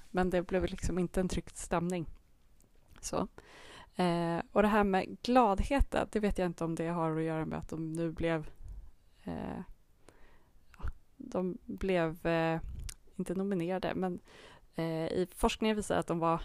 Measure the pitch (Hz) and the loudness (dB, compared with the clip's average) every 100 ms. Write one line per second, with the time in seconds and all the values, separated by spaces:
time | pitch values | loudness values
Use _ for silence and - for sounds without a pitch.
0 | - 180 185 180 175 185 175 185 - 175 | -4 0 2 2 2 0 0 -2 -2 0
1 | 170 190 185 180 - - - 175 175 180 | 0 0 0 -2 -4 -12 -2 0 0 -2
2 | 156 - _ - - - - - - - | -4 -10 _ -20 -20 -20 -20 -20 -20 -12
3 | - - - - - - - - - - | -4 -2 -4 -6 -20 -20 -18 -20 -12 0
4 | 180 170 170 170 - 208 208 214 202 190 | 2 4 2 0 0 4 6 6 4 2
5 | - 196 - 254 220 196 - 277 - - | 0 -6 4 6 6 4 2 4 4 2
6 | - 220 208 - 180 170 165 165 165 175 | 0 2 0 2 0 0 -2 0 -2 0
7 | 160 156 160 160 156 156 - 160 160 160 | 0 0 0 -2 -2 -4 -6 -6 -4 -2
8 | 165 160 165 160 156 - - - - - | -2 0 0 0 -4 -12 -12 -12 -14 -20
9 | - - 196 - - - 180 - - _ | -20 -14 -10 -6 -6 -8 -10 -16 -20 _
10 | - - - - - - - - - - | -20 -20 -20 -20 -20 -20 -20 -6 -6 -6
11 | - - - 185 185 - - 196 190 180 | -18 -16 -6 -2 -2 -4 -10 -6 0 2
12 | 165 170 170 165 165 165 - - - - | 2 0 0 2 2 0 -4 -8 -10 -12
13 | - - 180 185 196 185 165 185 - - | -16 -8 -4 -2 0 0 0 -2 -2 -2
14 | 185 180 - - - - - - 165 160 | -2 -4 -12 -20 -20 -20 -12 -4 -2 -2
15 | 160 - 175 - 233 - 220 214 - 175 | -2 0 -2 2 0 2 0 0 2 0
16 | 170 170 165 165 | 2 2 2 2